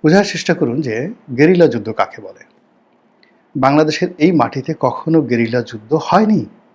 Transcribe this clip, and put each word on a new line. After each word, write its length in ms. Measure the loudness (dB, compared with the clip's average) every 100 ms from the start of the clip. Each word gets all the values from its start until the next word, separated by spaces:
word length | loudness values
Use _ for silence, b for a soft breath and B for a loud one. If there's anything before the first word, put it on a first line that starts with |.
বোঝার 220 | 4 2
চেষ্টা 300 | 2 -4 -4
করুন 260 | -2 -2 -2
যে 300 | -4 -6 -8 -12 -10 2
গেরিলা 300 | 2 6 4
যুদ্ধ 260 | 2 -6
কাকে 300 | -4 -4 -6
বলে। 220 | -20 -20 _ _ _ _ _ _ _ _ b b _ -2
বাংলাদেশের 520 | 2 2 2 -2 -6 0
এই 140 | 2
মাটিতে 420 | 2 0 -4 -8 -4
কখনো 400 | -4 -4 0 0
গেরিলা 420 | 2 -2 0 -2
যুদ্ধ 360 | -6 -14 -6 -4
হয়নি। 440 | 0 2 2 0 -2 _ _